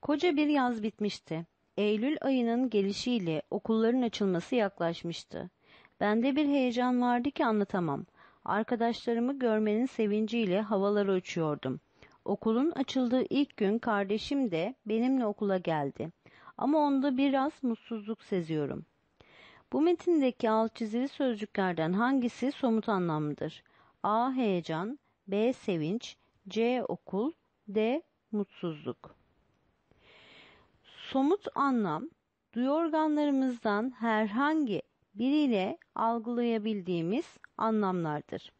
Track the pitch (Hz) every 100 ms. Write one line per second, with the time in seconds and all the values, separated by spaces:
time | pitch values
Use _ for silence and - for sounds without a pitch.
0 | - 294 349 294 302 294 247 226 214 -
1 | 208 - - 160 170 _ _ - 208 214
2 | 247 311 277 262 233 233 254 214 196 202
3 | - 247 170 156 - 202 - 220 226 254
4 | 247 - 202 175 - 254 202 - 170 170
5 | 170 165 - - 185 _ _ - - _
6 | 202 214 254 277 294 285 254 233 247 247
7 | 247 240 247 - 240 214 202 196 165 139
8 | - _ - _ - 196 226 240 233 233
9 | - 233 247 277 254 214 214 214 254 -
10 | 214 208 220 233 214 180 214 208 196 208
11 | 196 190 - - 160 147 - 135 _ _
12 | - _ - 202 220 220 294 294 269 269
13 | 247 254 240 254 285 - 196 220 240 208
14 | 196 214 - 285 254 165 180 262 - 220
15 | 247 269 220 208 202 190 170 156 143 -
16 | 160 - - - - - 262 311 294 277
17 | 277 254 277 269 269 - 254 226 - 226
18 | 202 226 - 190 160 156 143 - 160 _
19 | _ _ - - - - _ 254 320 349
20 | - 330 269 - 233 220 226 - 220 226
21 | 269 - 269 220 214 - 190 165 160 185
22 | 240 269 240 - 254 - 254 226 214 202
23 | 175 151 151 147 160 - _ _ _ _
24 | - 220 247 262 233 180 160 160 196 285
25 | _ _ - 196 226 262 - 175 151 214
26 | - - _ _ - 214 233 254 220 -
27 | - 196 254 - _ _ - 202 220 277
28 | - _ _ 214 196 - 175 151 151 120
29 | - - _ _ _ _ _ _ _ _
30 | _ - - - - - _ _ _ -
31 | - 269 277 392 - - 277 254 202 151
32 | 277 _ _ _ _ 233 254 302 330 311
33 | 311 294 294 269 262 240 226 208 247 247
34 | 226 214 220 214 285 320 277 180 - _
35 | _ 196 247 294 294 214 185 339 _ -
36 | 226 233 226 240 240 226 214 208 175 175
37 | 165 233 - - - - 220 220 202 185
38 | 160 151 - - - _